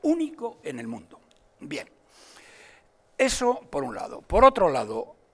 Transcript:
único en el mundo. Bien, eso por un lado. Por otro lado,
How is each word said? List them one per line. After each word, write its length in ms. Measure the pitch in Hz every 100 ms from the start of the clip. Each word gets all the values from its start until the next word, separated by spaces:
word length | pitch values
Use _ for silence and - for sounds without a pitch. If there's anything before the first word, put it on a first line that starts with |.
único 580 | 277 330 302 320 233 226
en 180 | 160 123
el 60 | 117
mundo. 360 | 117 - - _ _ _ -
Bien, 280 | 143 - - _ _ - - - - - - - _ _ _ -
eso 440 | 262 - 247 240
por 240 | - 147 131
un 100 | 107
lado. 260 | - -
Por 220 | - 196
otro 240 | 262 262 180
lado, 480 | 131 107 113 - - _